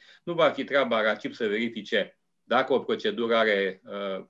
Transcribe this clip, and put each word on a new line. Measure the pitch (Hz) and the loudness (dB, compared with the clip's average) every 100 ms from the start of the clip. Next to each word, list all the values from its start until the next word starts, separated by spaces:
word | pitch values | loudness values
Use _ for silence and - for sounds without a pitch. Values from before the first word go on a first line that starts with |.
| - - | -20 -12
nu | - | -4
va | 170 151 | 2 2
fi | 135 | 2
treaba | 120 139 123 113 | 0 0 2 2
aracip | 107 107 135 | 2 0 -6
să | - 110 | -4 -2
verifice | 104 117 113 98 107 90 _ _ _ | -2 -2 -6 -4 -2 -2 _ _ _
dacă | - 117 - | -2 0 2
o | 123 | 0
procedură | - 107 110 101 117 117 | 0 -2 -2 -2 2 4
are, | 113 98 98 95 | 4 2 0 -4
uh, | - 101 98 95 | -10 -8 -6 -8